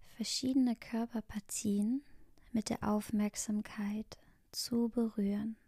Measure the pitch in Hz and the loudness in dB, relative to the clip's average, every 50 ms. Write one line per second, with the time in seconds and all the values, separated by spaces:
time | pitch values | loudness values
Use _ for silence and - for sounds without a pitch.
0 | - - - - 220 - - - - 262 262 277 262 247 233 - - - - 226 | -20 -20 -10 -8 -6 -4 -4 -2 0 2 4 4 4 4 2 -2 -4 -4 -2 -2
1 | 233 233 - 226 - - - 208 - - - - - 214 202 202 208 214 247 277 | -2 -2 -4 -6 -6 -4 -8 -8 -6 -6 -8 -4 0 0 2 2 2 2 2 0
2 | 285 - - - - - - - - - - 226 208 - 226 - - 214 208 214 | -2 -6 -20 -20 -20 -20 -20 -20 -20 -2 -2 -2 0 0 -4 -2 0 2 2 2
3 | 208 - - 208 208 208 - - - - 214 208 208 - - - 208 202 208 214 | 0 0 0 2 2 0 0 -4 -4 -2 -2 -2 -2 -4 -6 -4 -4 -2 -2 -4
4 | 220 - - - - - - _ _ _ - - - - 240 233 233 233 220 240 | -6 -8 -12 -20 -20 -20 -20 _ _ _ -6 -6 -4 0 2 2 2 2 2 2
5 | 233 226 220 - 202 196 202 208 214 226 220 - _ | 0 0 2 0 2 2 2 0 -2 -4 -6 -8 _